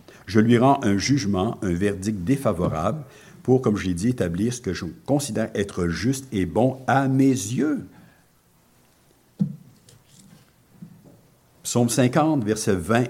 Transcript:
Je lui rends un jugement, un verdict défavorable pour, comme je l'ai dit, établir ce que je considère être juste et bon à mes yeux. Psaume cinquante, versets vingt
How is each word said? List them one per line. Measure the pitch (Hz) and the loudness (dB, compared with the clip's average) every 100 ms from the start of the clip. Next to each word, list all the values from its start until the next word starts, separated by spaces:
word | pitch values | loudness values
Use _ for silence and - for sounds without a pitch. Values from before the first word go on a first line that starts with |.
| - - - | -20 -20 -2
Je | 107 | 2
lui | 113 117 | 4 6
rends | 131 135 | 6 4
un | 101 98 | 2 0
jugement, | 101 143 101 92 101 - | 0 0 0 0 -2 -2
un | 98 | -2
verdict | 87 101 98 101 104 | 0 0 -2 -4 -4
défavorable | 87 135 117 87 85 78 95 151 - - - - | -2 0 0 0 -2 -2 -2 -4 -10 -20 -20 -4
pour, | - 127 | 2 2
comme | 120 104 | 4 0
je | 92 | -2
l'ai | |
dit, | 85 113 | -2 -2
établir | 123 90 82 113 | -2 -2 -2 -2
ce | 120 | -4
que | 98 | -6
je | 85 87 - - | -6 -8 -10 -2
considère | 143 - 110 110 | -2 -2 -4 -4
être | - 98 - 87 | -4 -4 -2 -2
juste | 82 113 135 - | -2 -2 -4 -4
et | 104 87 | -4 -2
bon | 101 131 127 - | 0 0 0 0
à | 127 135 | 0 2
mes | 135 135 | 2 2
yeux. | 120 98 131 302 269 - - - _ _ _ _ _ _ _ _ _ _ _ _ - - - - _ _ - _ - - - _ _ _ - - - - - _ _ _ _ | 2 -2 -2 -2 -4 -8 -18 -20 _ _ _ _ _ _ _ _ _ _ _ _ -6 -6 -8 -20 _ _ -20 _ -20 -20 -20 _ _ _ -20 -20 -20 -20 -20 _ _ _ _
Psaume | - 120 120 | -4 0 2
cinquante, | 139 123 156 156 151 | 2 2 2 2 2
versets | 104 107 117 | 0 -2 0
vingt | 92 82 117 120 | 0 0 0 0